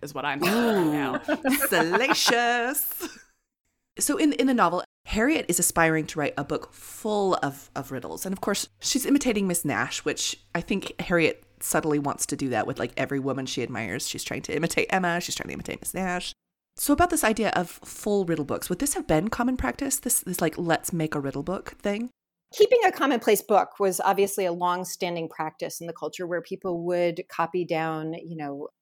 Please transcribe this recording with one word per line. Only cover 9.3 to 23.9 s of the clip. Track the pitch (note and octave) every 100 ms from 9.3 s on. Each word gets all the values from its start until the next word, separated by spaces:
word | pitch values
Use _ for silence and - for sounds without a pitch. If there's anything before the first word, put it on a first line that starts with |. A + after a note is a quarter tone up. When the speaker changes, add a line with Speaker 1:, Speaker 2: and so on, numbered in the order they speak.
| G#3+ G3
Speaker 2:
Miss | F3 D3
Nash, | G#2 B2+ - D3+
which | - - - _ E3+
I |
think | - G3 - -
Harriet | - F3 D3+ - _ _
subtly | - E3 D#3 D3
wants | C#3+ - -
to | C#3+
do | C3+
that | A2+ A2+
with, | C3+
like, | B2 -
every | C3 C#3
woman | C3+ C3+ C3
she | -
admires. | A#2 G#2+ A2 A2+ -
She's | -
trying | - -
to | - -
imitate | E3 - -
Emma. | F#3+ F3+ E3+
She's | - -
trying | -
to |
imitate | - - -
Miss | -
Nash. | F3+ F#3 F3+ - - _ _ _ -
So | -
about | D4 F4
this | D#4+
idea | A3 A3+ G3+
of | - F3
full | - - - G#3+ G3+ F3
riddle | D#3 C#3
books, | G#2+ -
would | F3+
this | C#4+
have | F#4 D4
been | D#3 G#3
common | - B3 B3+
practice, | B3+ - C#4 -
this, | B3 -
this, | - F3+
like, | E3 -
let's | E3+ D#3+ -
make | F3 D#3
a | D3
riddle | C#3 C#3
book | E3 F#3 - -
thing? | G3+ G3+ B3 - _ _ _
Speaker 3:
Keeping | - G#4+ A#4+ F#4+
a |
commonplace | - C#4 A#3+ A#3 G3+
book | - G3 F#3 -
was | G3